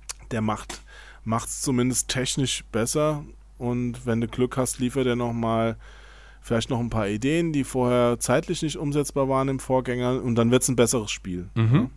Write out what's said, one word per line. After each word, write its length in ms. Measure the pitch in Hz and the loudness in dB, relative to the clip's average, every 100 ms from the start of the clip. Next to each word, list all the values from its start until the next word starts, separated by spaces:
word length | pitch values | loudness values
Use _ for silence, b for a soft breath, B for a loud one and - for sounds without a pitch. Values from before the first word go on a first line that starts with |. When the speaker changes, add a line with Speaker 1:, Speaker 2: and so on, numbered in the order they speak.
| - - - | -16 -16 -6
Speaker 1:
der 100 | 113 | -2
macht, 400 | 107 107 - - - B B B | 0 -2 -6 -14 -16 B B B
macht's 380 | - 113 - - | -4 -2 -2 -4
zumindest 460 | - 123 127 120 - | 0 2 2 0 -2
technisch 560 | 131 127 - 131 - - | -2 -2 -2 -2 -2 -4
besser 520 | 113 117 151 151 147 151 - - - | -2 0 0 0 0 -6 -18 -20 -8
und 480 | 123 123 123 120 123 | -4 -2 -2 -4 -2
wenn 140 | 117 | 0
du 60 | 113 | 0
Glück 300 | - 123 - | 0 0 0
hast, 220 | 123 - | -2 0
liefert 260 | 123 131 127 | -2 0 0
er 100 | 120 | 0
noch 180 | 120 | -2
mal 440 | 117 113 113 113 110 B B B B B B | -2 0 2 0 -2 B B B B B B
vielleicht 300 | - 117 - | -2 -2 0
noch 80 | 120 | -2
ein 100 | 117 | 0
paar 180 | 113 101 | 0 0
Ideen, 460 | 104 131 165 170 | 0 0 0 0
die 100 | 147 | 0
vorher 560 | 127 127 123 123 120 120 | -2 0 2 4 4 2
zeitlich 440 | - 127 165 175 | 2 0 0 -4
nicht 140 | 160 160 | -4 -4
umsetzbar 520 | 143 147 143 147 135 | -2 -2 -2 0 0
waren 200 | 135 135 | 2 0
im 100 | 135 | -2
Vorgänger 640 | - 127 127 123 123 127 | 0 0 0 -2 0 0
und 120 | 120 117 | 0 2
dann 140 | 117 | 6
wird's 180 | 123 - | 4 4
ein 80 | 123 | 4
besseres 360 | 117 123 104 | 4 2 -2
Spiel. 380 | - 95 87 90 | -6 -6 -8 -4
Speaker 2:
Mhm. 220 | - 113 143 | 0 4 4
Speaker 1:
Ja. 140 | 254 | 2